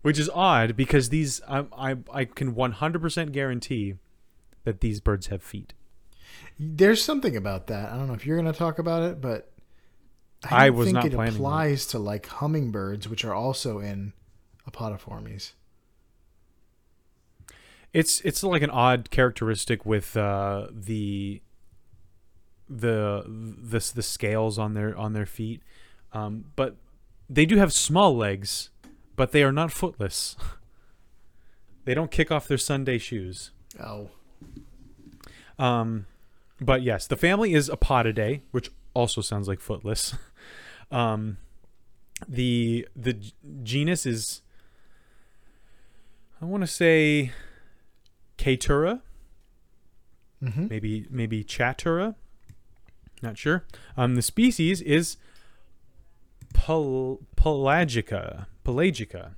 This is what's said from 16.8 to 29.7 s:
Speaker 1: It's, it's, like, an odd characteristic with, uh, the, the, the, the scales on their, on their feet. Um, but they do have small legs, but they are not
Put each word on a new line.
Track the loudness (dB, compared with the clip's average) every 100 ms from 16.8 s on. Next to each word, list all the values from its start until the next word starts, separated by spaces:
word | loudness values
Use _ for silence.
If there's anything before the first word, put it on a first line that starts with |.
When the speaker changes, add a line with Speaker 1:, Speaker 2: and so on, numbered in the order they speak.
| _ _ _ _ _ _ -20 -20 -20 -20 -2
Speaker 1:
It's, | 0 2 0
it's, | -2 -2
like, | 0 2
an | 2
odd | 4 4 4 0
characteristic | 2 2 2 -2 -2 -2 -4 0
with, | -2 0 -2
uh, | 0 0 -2 -4 -8
the, | -12 -6 -4 -4 -4 -6 -8 -14 -20 -20 -20 -20 -20 -20 _ _ -20 _ -20 -16
the, | -4 0 0 0 -2 -6
the, | -12 -12 -12 -4 -2 -2
the | -6
scales | -6 -4 -2 0 0 -2
on | -4
their, | -2 -4 -4
on | -4
their | -4 -6
feet. | -6 -8 -10 -16 -20 -20 -20 -12
Um, | -10 -8 -10 -10
but | -4 -4 -4 -20 -20 -20 -20 -2
they | 4 6
do | 6
have | 6
small | 4 2 6 6 4
legs, | 0 -2 -6 -8 -10 -18 -20 -20 -12 -2
but | 2
they | 6
are | 4
not | 4 -2